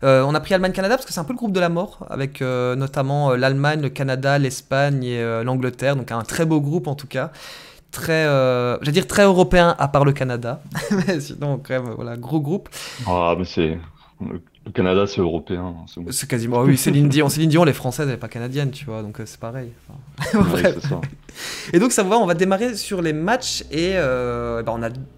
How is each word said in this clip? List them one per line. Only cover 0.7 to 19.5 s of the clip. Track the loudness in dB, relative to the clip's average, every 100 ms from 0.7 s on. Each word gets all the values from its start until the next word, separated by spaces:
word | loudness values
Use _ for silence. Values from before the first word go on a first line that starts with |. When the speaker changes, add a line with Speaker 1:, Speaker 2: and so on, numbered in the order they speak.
| -2 0
Speaker 1:
parce | 0 -2
que |
c'est | -8
un |
peu | -6
le | -4
groupe | -2
de | 0
la | 0
mort, | 0 -4 -10 -12
avec, | -6 -6 -4
euh, | -2 0 0 0
notamment, | -2 -2 0 0 2
euh, | 2
l'Allemagne, | 2 2 2 0
le | -2
Canada, | -2 -2 0 2 2
l'Espagne | 2 -2 -4 0 2 0
et, | -2 -2
euh, | 0 0
l'Angleterre. | 0 0 -2 -2 -2 0
Donc | -2
un | -6
très | -6 -2 2
beau | 2
groupe | 2 -2 -2
en |
tout | -6 -6
cas. | -6 -6 -8 -20 -20 -20 -20 _
Très, | -10 -2 2 4
euh, | 4 4 2 0 -2
j'allais | 0
dire | 0 0
très | 6
européen | 6 8 6 6 6 4
à | 2
part | 4
le | 4
Canada. | 2 -2 -4 -6 -8 -8 -10
<laughs> | -2 0 2
Mais | -2
sinon, | -4 -6 -4 -4
quand | -2 -4
même, | -4 -8
voilà, | -8 -10
gros | -2 -2
groupe. | 0 -4 -6 -16 -14 -10 -2
Speaker 2:
Ah, | 2 2 2
mais |
c'est, | 0 0 0 0 -8 -20 -20 _
le, | -10 -10 -14 _ -12
le |
Canada, | 0 2 4 2
c'est | 0
européen, | 0 0 -4 -6 -6 -10
hein, | -16
c'est | -14
bon. | -8
Speaker 1:
C'est | -8 -4
quasiment, | -4 0 2
oui, | 4 4
Céline | 4 4 4
Dion, | 4 2
Céline | 2 4
Dion, | 6
elle | 4
est |
française, | 2 -4 -4 -4
elle |
est | -4
pas | -8
canadienne, | -8 -6 -4 -4
tu | -4
vois, | -10 -10
donc, | -10 -10
euh, |
c'est | -14 -12
pareil. | -12